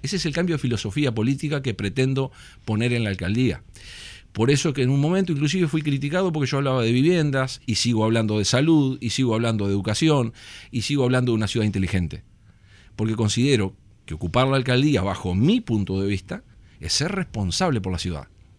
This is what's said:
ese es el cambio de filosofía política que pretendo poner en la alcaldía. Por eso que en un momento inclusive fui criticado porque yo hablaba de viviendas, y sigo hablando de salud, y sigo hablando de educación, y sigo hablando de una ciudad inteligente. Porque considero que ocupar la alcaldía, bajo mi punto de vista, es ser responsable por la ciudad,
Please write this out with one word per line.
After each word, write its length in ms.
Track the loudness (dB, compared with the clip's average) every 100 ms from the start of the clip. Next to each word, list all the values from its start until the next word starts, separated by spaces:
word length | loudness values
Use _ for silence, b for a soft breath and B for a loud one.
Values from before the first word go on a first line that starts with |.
ese 140 | -6 -4
es 80 | -4
el 80 |
cambio 220 | -2 -2 0
de 60 |
filosofía 520 | -2 -2 -2 -2 -2
política 480 | 0 0 -2 -2 -4
que 120 | -4
pretendo 600 | -4 -4 0 0 0 -4 B B B -4
poner 260 | 0 0
en 140 | 0 -2
la 40 |
alcaldía. 540 | -2 -2 0 0 -2 -10 B B B B B B
Por 180 | 0 2
eso 220 | 2 2
que 80 | 0
en 80 | 2
un 100 | 2
momento 320 | 2 2 0
inclusive 380 | 0 0 0 0
fui 120 | 0
criticado 520 | -2 -2 -2 -2 0
porque 180 | 0 0
yo 60 | 0
hablaba 260 | 0 2
de 80 | 2
viviendas, 680 | 4 4 4 2 0 -2 -6 -4
y 100 | -2
sigo 280 | 2 2
hablando 340 | 2 2 2 0
de 60 |
salud, 540 | 2 2 4 4 4 0
y 120 | -4
sigo 220 | 0 2
hablando 340 | 2 0 0 0
de 40 |
educación, 640 | 0 0 2 4 4 0 B B B B
y 100 | -6
sigo 240 | -2 2 2
hablando 260 | 2 2
de 60 | 0
una 100 | 0
ciudad 180 | 0 0
inteligente. 580 | 0 0 0 -2 -6 -16 -20 b b b b b -6
Porque 200 | -4 0
considero 580 | 0 2 2 2 0 -6 -20 -20 -12
que 80 |
ocupar 340 | -6 -2 2 2
la 100 | 2
alcaldía, 440 | 2 2 2 2
bajo 320 | 0 -2 -2
mi 280 | 2 4 2
punto 380 | 0 -2 0 -2
de 80 | 0
vista, 360 | -2 -6 -12 -14 b b b
es 120 | -4
ser 200 | -2 -2
responsable 680 | -4 -6 -4 -2 0 0 0
por 120 | -2
la 40 | -4
ciudad, 300 | -4 -8 -12 -20 -20